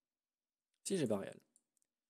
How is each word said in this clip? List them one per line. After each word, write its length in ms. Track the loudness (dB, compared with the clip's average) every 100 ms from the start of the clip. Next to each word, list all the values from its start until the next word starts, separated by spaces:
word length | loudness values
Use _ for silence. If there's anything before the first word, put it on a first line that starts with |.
| _ _ _ _ _ _ _ _
Si, 140 | -2 2
j'ai 100 | 2
Barreal. 280 | 0 -2 -12 _ _ _ _ _ _ _